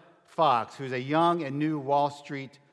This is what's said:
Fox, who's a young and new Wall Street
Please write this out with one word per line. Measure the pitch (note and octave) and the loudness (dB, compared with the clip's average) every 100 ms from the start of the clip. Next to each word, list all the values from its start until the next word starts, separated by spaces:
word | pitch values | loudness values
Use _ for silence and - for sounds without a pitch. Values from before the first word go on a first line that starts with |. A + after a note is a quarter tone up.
| - _ | -20 _
Fox, | _ - D#3 A#2+ G#2+ - | _ 0 4 4 0 -8
who's | C3 | -8
a | B2+ | -6
young | C3 D#3 E3+ F3 | -2 2 2 2
and | C#3 C#3 | -2 -2
new | D#3 D3+ | -2 -2
Wall | C3+ C#3+ C#3+ | 0 2 2
Street | C#3 - C#3+ C3+ - _ | -2 -12 -12 -12 -18 _